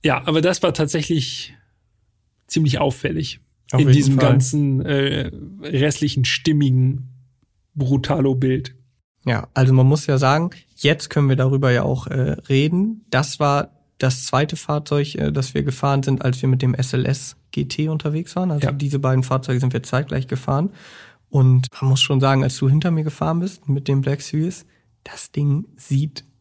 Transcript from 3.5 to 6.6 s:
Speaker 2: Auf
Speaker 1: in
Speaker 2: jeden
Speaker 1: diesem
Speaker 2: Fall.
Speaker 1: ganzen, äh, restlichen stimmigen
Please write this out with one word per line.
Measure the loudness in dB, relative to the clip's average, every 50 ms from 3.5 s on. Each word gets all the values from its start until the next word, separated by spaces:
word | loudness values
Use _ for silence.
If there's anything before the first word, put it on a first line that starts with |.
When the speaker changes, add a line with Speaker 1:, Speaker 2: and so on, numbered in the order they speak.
| _ _ _ -2
Speaker 2:
Auf | 2 4
Speaker 1:
in | 6
Speaker 2:
jeden | 6 6
Speaker 1:
diesem | 6 6 4 4 6
Speaker 2:
Fall. | 6 6
Speaker 1:
ganzen, | 6 4 4 2 0 0 0 2 0 0 0
äh, | 0 0 0 0 0 -2 -2 -4 -6 -10 -12 -16 -16 -18 -16
restlichen | -10 -4 0 2 2 2 0 0 -2 -2 0 0 0
stimmigen | 0 -2 0 0 2 2 4